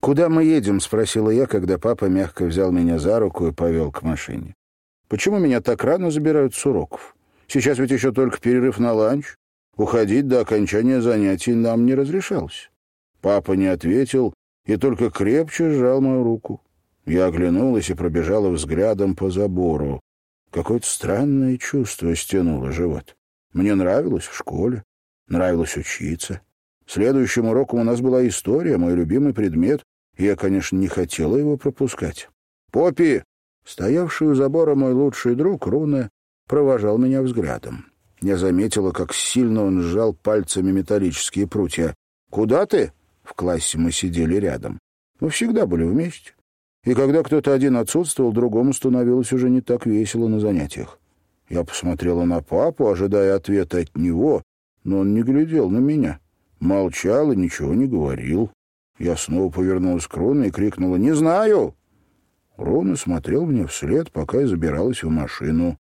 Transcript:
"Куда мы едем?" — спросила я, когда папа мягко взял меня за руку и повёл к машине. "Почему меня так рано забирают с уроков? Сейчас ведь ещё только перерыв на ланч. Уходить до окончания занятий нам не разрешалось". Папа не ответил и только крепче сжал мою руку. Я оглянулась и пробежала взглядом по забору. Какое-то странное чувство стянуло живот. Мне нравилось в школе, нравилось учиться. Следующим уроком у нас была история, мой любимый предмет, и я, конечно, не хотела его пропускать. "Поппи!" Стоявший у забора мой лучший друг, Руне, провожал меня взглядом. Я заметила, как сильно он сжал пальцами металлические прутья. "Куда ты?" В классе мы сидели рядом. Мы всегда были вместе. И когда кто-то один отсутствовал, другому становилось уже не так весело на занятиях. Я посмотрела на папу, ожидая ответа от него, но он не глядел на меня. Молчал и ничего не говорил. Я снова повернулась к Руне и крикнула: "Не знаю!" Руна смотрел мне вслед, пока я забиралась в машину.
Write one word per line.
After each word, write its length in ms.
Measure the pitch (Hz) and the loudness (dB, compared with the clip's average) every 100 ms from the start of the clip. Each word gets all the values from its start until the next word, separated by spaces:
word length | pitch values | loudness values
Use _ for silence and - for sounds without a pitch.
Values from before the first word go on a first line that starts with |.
"Куда 280 | - 143 170 | 2 2 4
мы 140 | 160 | 4
едем?" — 360 | 160 160 101 98 | 4 4 2 0
спросила 520 | - 110 110 113 107 | 0 0 0 0 2
я, 160 | 113 131 | 2 2
когда 320 | 104 90 92 | 0 0 0
папа 260 | 110 117 98 | 0 0 0
мягко 400 | 92 92 - 87 | 0 -2 -2 -2
взял 260 | 82 95 | 0 2
меня 280 | 90 85 82 | 2 2 2
за 180 | 78 113 | 2 2
руку 300 | 104 - 85 | 0 0 -4
и 40 | |
повёл 400 | 78 85 82 76 | 0 0 0 -2
к 120 | 69 | -4
машине. 500 | 80 78 - - - - _ _ _ _ _ | -6 -6 -6 -10 -12 -18 _ _ _ _ _
"Почему 320 | 107 - 202 | -2 0 2
меня 220 | 165 123 | 2 2
так 220 | - 113 | 0 0
рано 280 | 120 170 180 | 2 2 0
забирают 420 | 151 151 151 135 | 0 2 2 2
с 100 | - | 0
уроков? 520 | 143 110 80 - - _ _ _ _ | 0 0 -2 -10 -18 _ _ _ _
Сейчас 320 | 139 123 127 | 0 0 0
ведь 100 | 131 | 0
ещё 220 | 131 131 | 0 0
только 280 | 110 131 - | 0 -2 0
перерыв 380 | 120 123 127 113 | 0 2 2 0
на 160 | 120 | 0
ланч. 420 | 110 107 139 143 - _ _ _ - | 2 2 0 -4 -18 _ _ _ -4
Уходить 500 | 104 117 107 113 143 | 0 2 2 2 2
до 140 | 123 | 2
окончания 600 | 110 110 101 101 120 131 | 2 0 2 2 2 2
занятий 540 | 117 110 101 92 - 117 | 2 2 2 0 0 2
нам 320 | 117 117 120 | 2 2 2
не 80 | 131 | 2
разрешалось". 720 | 139 185 185 185 - - - _ _ _ _ _ | 0 -2 -2 -6 -6 -12 -20 _ _ _ _ _
Папа 300 | 95 101 92 | 0 0 0
не 160 | 95 95 | 0 2
ответил 680 | 87 82 107 135 135 120 - _ _ - | 0 0 0 2 0 0 -4 _ _ -4
и 120 | 104 | 0
только 340 | 135 117 117 | 0 0 -2
крепче 580 | - 98 139 160 - 165 | 0 0 2 0 -2 0
сжал 320 | 147 123 131 | 2 2 2
мою 220 | 135 131 | 2 2
руку. 360 | 120 113 - - _ _ _ _ - | 0 -2 -6 -12 _ _ _ _ -4
Я 220 | 85 92 | 0 2
оглянулась 640 | 82 90 87 131 117 87 | 2 0 2 2 0 -2
и 20 | |
пробежала 560 | 82 87 80 82 104 98 | -4 -2 -2 0 0 0
взглядом 680 | 85 73 78 107 101 98 90 | -2 -2 0 0 2 0 0
по 140 | 95 | -2
забору. 720 | 92 101 90 87 78 71 65 _ _ _ _ _ | 0 -2 0 0 0 -4 -6 _ _ _ _ _
Какое-то 380 | - 76 117 - | -8 -2 -2 -2
странное 720 | - - 101 143 139 131 127 | -6 -2 0 0 2 0 -2
чувство 560 | - 143 117 - 82 82 | -4 -4 -4 -4 -4 -4
стянуло 560 | - 98 87 73 65 | -2 0 0 -2 -4
живот. 440 | 78 87 71 - - _ _ _ | -2 -2 -4 -10 -20 _ _ _
Мне 220 | - 98 98 | -2 0 2
нравилось 480 | 90 107 165 98 | 2 0 0 -4
в 120 | - - | -6 -14
школе, 480 | - - 104 120 - _ _ _ _ | -10 -4 -2 -2 -10 _ _ _ _
нравилось 500 | 85 92 85 80 - | -2 0 0 -2 -6
учиться. 640 | 76 - 76 82 - 92 _ _ _ _ _ | -8 -8 -8 -8 -8 -12 _ _ _ _ _
Следующим 580 | - 110 139 123 - 113 | 0 2 2 2 0 2
уроком 360 | 113 135 120 | 2 0 0
у 20 | |
нас 180 | 117 120 | 0 0
была 260 | 127 127 123 | 2 2 2
история, 500 | - - 131 170 110 | 0 -2 0 2 0
мой 180 | 87 87 | 2 0
любимый 400 | 82 110 143 113 | 0 2 0 0
предмет, 480 | 104 80 90 147 - _ _ - | -2 0 0 0 -4 _ _ -2
и 80 | 98 | 0
я, 100 | 95 | 0
конечно, 400 | 95 98 - 95 | 0 -2 -2 -2
не 100 | 95 | -2
хотела 500 | - 87 - 78 120 | -2 -4 -2 0 0
его 200 | 147 143 | 0 -2
пропускать. 680 | 143 127 135 - 82 - - _ _ _ _ | -4 -2 -4 -4 -8 -8 -16 _ _ _ _
"Поппи!" 520 | - 175 139 170 113 - _ _ _ | 0 2 4 2 2 -2 _ _ _
Стоявший 640 | - - 95 156 175 - 156 | -20 -6 0 0 0 0 2
у 40 | |
забора 400 | 135 135 156 156 | 4 2 2 2
мой 200 | 139 131 | 4 2
лучший 420 | 127 143 131 123 123 | 2 2 0 -2 2
друг, 320 | 165 202 - | 0 0 -2
Руне, 420 | 127 156 143 113 _ _ _ _ | -2 0 -2 -2 _ _ _ _
провожал 500 | 143 143 127 104 110 | 2 4 2 2 2
меня 240 | 127 135 | 2 2
взглядом. 640 | 131 117 82 60 60 - - _ _ _ | 0 -2 -4 -6 -8 -14 -16 _ _ _
Я 180 | 92 95 | -2 0
заметила, 540 | 92 90 107 107 95 | 2 2 0 0 -2
как 220 | - 85 | -2 -6
сильно 500 | - - 123 120 110 | -4 -2 0 2 2
он 200 | 98 92 | 2 0
сжал 320 | 85 92 113 90 | 0 0 0 0
пальцами 560 | - 107 90 - 95 | 0 0 0 -2 0
металлические 760 | 95 90 104 95 78 - - 101 | 0 0 0 0 -2 -6 -4 -4
прутья. 480 | 107 90 - 82 - _ _ _ | -2 -4 -2 -4 -4 _ _ _
"Куда 340 | - 110 139 160 | -2 2 2 2
ты?" 280 | 190 87 _ _ _ | 0 0 _ _ _
В 100 | - | -18
классе 440 | - 90 85 - 80 | -6 -2 -2 -4 -2
мы 140 | 85 | -2
сидели 440 | 82 95 85 80 95 | -2 -4 -2 0 0
рядом. 440 | 98 64 57 - _ _ _ _ | -2 -4 -10 -14 _ _ _ _
Мы 100 | 156 | -6
всегда 380 | 151 233 233 190 | -2 -2 0 0
были 160 | 85 | 0
вместе. 500 | 82 117 170 - - _ _ _ _ _ | 0 0 -2 -8 -20 _ _ _ _ _
И 120 | - 127 | -2 2
когда 260 | 135 156 | 2 2
кто-то 320 | 156 151 143 | 2 0 2
один 240 | 135 135 123 | 2 4 2
отсутствовал, 560 | 110 160 170 - 123 | 0 -2 -2 0 0
другому 400 | 110 120 110 127 | 2 2 2 0
становилось 580 | 131 135 123 120 127 123 | 0 0 2 2 2 0
уже 180 | 131 127 | 0 2
не 120 | 127 | 0
так 240 | - 123 120 | 0 -2 0
весело 420 | 107 107 117 113 | 0 0 -2 0
на 120 | 107 | 0
занятиях. 600 | 104 95 73 - - - _ _ _ _ _ | 0 0 -4 -8 -14 -16 _ _ _ _ _
Я 160 | 85 | -6
посмотрела 600 | 82 - 87 82 87 87 87 | -4 -6 -6 -4 -2 0 0
на 160 | 85 | -2
папу, 480 | 78 85 147 160 123 | -2 0 0 0 0
ожидая 460 | 92 98 101 98 98 | 2 0 2 2 0
ответа 420 | - 101 87 87 | 0 0 0 -2
от 180 | 82 - | -4 -2
него, 460 | 85 82 143 113 - _ _ _ | -2 0 2 0 -4 _ _ _
но 160 | - 98 | -4 -2
он 140 | 98 | 0
не 80 | 107 | 0
глядел 480 | 117 135 160 160 98 | 2 0 2 0 0
на 80 | 107 | 2
меня. 420 | 135 151 98 - _ _ _ _ | 0 0 -2 -4 _ _ _ _
Молчал 720 | 80 98 92 80 92 120 151 | -2 0 0 -2 0 2 2
и 40 | 110 | 0
ничего 400 | 90 - 71 90 | -2 -4 -2 0
не 100 | 135 | 0
говорил. 680 | 110 71 64 62 82 110 _ _ _ _ _ | 0 -2 -4 -4 -2 -2 _ _ _ _ _
Я 180 | 87 82 | -4 -4
снова 360 | - 82 95 | -4 -2 -2
повернулась 560 | 87 92 92 90 87 78 | -2 -2 0 0 -2 -4
к 100 | - | -4
Руне 300 | 95 143 113 | -2 0 0
и 40 | |
крикнула: 440 | 87 104 95 92 90 | 0 -4 -2 -2 2
"Не 180 | 117 | 2
знаю!" 600 | 156 160 180 220 202 - - _ _ _ _ _ _ _ - | 2 2 2 2 2 2 -4 _ _ _ _ _ _ _ -10
Руна 380 | 87 120 190 160 | -2 0 0 -2
смотрел 500 | - 82 - 127 170 | -2 -4 -2 -2 0
мне 220 | 127 78 | -2 -2
вслед, 440 | - 73 123 165 | -6 -2 -2 -2
пока 300 | - 76 123 | -8 -4 -2
я 60 | 139 | 0
забиралась 560 | 92 82 71 107 123 | 0 -2 -2 -2 -4
в 60 | 80 | -2
машину. 680 | 78 69 - 73 80 87 80 | -2 -4 -6 -2 0 0 -4